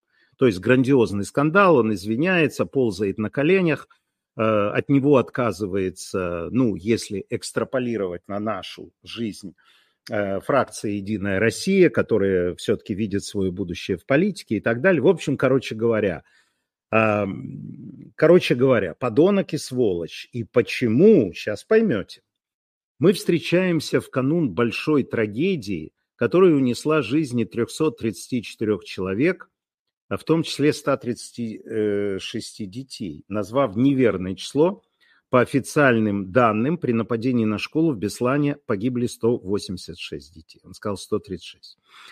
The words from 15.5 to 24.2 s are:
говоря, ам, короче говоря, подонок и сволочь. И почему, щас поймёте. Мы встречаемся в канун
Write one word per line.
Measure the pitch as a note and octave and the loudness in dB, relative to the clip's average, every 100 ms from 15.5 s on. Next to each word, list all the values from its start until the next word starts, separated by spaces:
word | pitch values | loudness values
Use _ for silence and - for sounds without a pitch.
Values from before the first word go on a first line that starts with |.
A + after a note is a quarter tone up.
| C3+ - A2 | 0 -2 -2
говоря, | A#2 A2 G2+ D#2 - _ _ _ _ _ _ | 0 2 0 -2 -10 _ _ _ _ _ _
ам, | A2 A2 G#2 G2 - - G2 - - - - - - | 2 2 2 -2 -6 -10 -14 -16 -16 -18 -18 -18 2
короче | D#3 F3+ - | 6 6 4
говоря, | C3 C3+ A#2 F#2 | 2 4 4 0
подонок | - B2 G#2+ F3+ G3+ F3+ | -4 0 4 4 4 0
и | D#3 | -4
сволочь. | - B2 A2 F2 E2 - - | -4 0 0 0 -4 -10 -12
И | A#2+ | -10
почему, | G#2 B2 - - A#2+ A#2 G#3 G3 G2 | -2 0 0 0 2 6 8 6 4
щас | - - G#2 | -2 -6 -6
поймёте. | - A3 A3 G#2+ - - _ _ _ _ _ _ _ - | 2 2 4 0 -4 -14 _ _ _ _ _ _ _ 0
Мы | D#3+ | 2
встречаемся | F3+ - E3+ - F3 F#3 E3 - F3 | 2 2 -2 0 0 2 0 0 -2
в | - | -2
канун | C3+ | -2